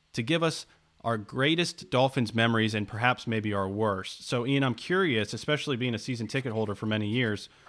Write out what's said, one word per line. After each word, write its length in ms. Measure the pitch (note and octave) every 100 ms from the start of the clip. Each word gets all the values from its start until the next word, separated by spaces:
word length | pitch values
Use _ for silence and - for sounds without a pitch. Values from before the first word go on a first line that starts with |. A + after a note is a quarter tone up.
| _
to 80 | -
give 220 | A#2 E3
us 220 | E3 D3+ - _ _ _
our 140 | - A2+
greatest 720 | G#2 B2+ C#3 E3 E3+ - -
Dolphins 460 | B2+ C3 C3+ A2+ A2+
memories 400 | A#2 A2+ A2 G#2+
and 120 | G#2
perhaps 380 | G#2+ B2 B2 -
maybe 280 | A2+ G#2
our 140 | G2+ F#2+
worst. 600 | G2+ G#2+ F#2+ F#2 - -
So, 180 | B2+ A#2+
Ian, 180 | C#3
I'm 120 | C3+ A#2
curious, 580 | - F3+ F#3 A2+ G#2
especially 420 | A#2 - D3+ - B2
being 200 | B2+ A2
a 40 |
season 280 | - A#2+ A2
ticket 240 | C3+ C3
holder 220 | A2 G#2+ G2
for 100 | G#2+
many 220 | G#2+ G#2
years, 420 | A#2 A#2+ G#2 - -